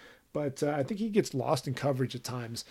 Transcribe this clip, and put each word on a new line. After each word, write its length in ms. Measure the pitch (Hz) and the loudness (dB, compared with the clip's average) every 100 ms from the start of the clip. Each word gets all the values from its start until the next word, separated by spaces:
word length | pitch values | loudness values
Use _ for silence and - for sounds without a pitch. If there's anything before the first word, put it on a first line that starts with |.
| - - _ | -20 -20 _
but, 300 | 151 147 135 | -2 -2 0
uh, 80 | 147 | 0
I 120 | 147 | 2
think 180 | 131 202 | 0 0
he 80 | 220 | 2
gets 260 | 202 151 | 4 2
lost 340 | 135 120 151 147 | 0 2 2 0
in 60 | |
coverage 400 | 127 143 131 127 | 0 2 2 0
at 100 | 123 | -2
times. 400 | - 123 117 117 - | -6 -6 -6 -8 -10